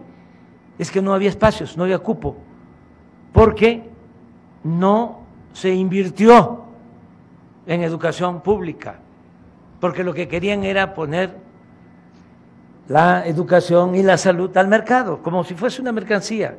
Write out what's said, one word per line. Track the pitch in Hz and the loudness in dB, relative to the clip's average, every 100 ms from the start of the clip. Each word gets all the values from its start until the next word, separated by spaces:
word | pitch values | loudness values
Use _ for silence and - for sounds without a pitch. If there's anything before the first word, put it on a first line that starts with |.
| - - - - - _ _ - | -14 -20 -20 -20 -20 _ _ -12
es | 170 | -6
que | 190 | -2
no | 196 | 0
había | 190 202 | 0 0
espacios, | 202 214 208 151 156 | 2 0 0 -6 -4
no | |
había | 185 185 | -2 -2
cupo, | 180 220 143 - - - - - _ _ _ _ - | -2 -6 -6 -10 -16 -20 -20 -20 _ _ _ _ -2
porque | 196 220 - 220 233 - - - - - _ _ _ | 4 4 4 2 0 -8 -20 -20 -20 -20 _ _ _
no | 156 170 190 214 233 - - - - | -6 0 2 2 0 -8 -20 -20 -20
se | - 190 | -6 -2
invirtió | 185 185 190 185 - 214 233 175 - - - - - - - _ - - _ - | 0 0 -2 -4 2 8 8 6 -2 -16 -20 -20 -20 -20 -20 _ -20 -20 _ -6
en | 170 | -4
educación | 170 165 165 - 180 175 | -2 -2 -4 -2 -4 -2
pública, | 175 208 175 151 - 101 - _ _ _ - _ - - | -2 -2 -4 -10 -14 -18 -20 _ _ _ -20 _ -20 -6
porque | 180 165 | -4 -4
lo | 180 | -6
que | 151 180 | -6 -6
querían | 170 185 202 | -4 -2 -2
era | 196 196 190 | -2 -2 -4
poner | 190 156 165 185 - - - _ - - - _ - - - _ - - - - | -6 -6 -4 -6 -8 -20 -20 _ -20 -20 -20 _ -20 -20 -20 _ -20 -20 -20 -2
la | 139 175 180 170 | 2 4 2 -2
educación | 160 160 180 170 170 180 | -4 2 2 4 2 2
y | 180 | 2
la | 190 180 | 2 4
salud | 190 175 185 185 | 2 0 0 0
al | 196 | 2
mercado, | 220 214 254 233 143 | 2 2 0 0 -6
como | - 180 | -4 -4
si | 170 | -4
fuese | 175 233 240 | -6 -6 -4
una | 254 | -6
mercancía, | 220 190 208 - 220 147 | -6 -4 -4 -4 -6 -6